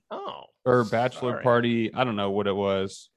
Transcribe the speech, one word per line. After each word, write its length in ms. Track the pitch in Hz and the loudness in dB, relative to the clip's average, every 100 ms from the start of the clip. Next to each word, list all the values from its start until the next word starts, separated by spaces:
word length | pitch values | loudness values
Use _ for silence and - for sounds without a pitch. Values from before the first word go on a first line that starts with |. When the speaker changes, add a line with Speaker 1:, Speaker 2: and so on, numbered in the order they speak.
| - | -14
Speaker 1:
Oh, 340 | - 392 - - _ | -12 -10 -14 -18 _
Speaker 2:
or 200 | 127 123 | 2 4
bachelor 480 | 110 113 123 - 127 | 4 0 -2 -2 -4
Speaker 1:
sorry. 100 | 117 | 0
Speaker 2:
party. 520 | 127 120 120 117 110 | 2 4 2 0 -2
I 100 | - | -2
don't 120 | 127 104 | -2 -2
know 140 | 101 | -2
what 160 | 101 101 | 0 0
it 60 | |
was. 560 | 98 98 98 98 - - | 0 0 0 -2 -8 -20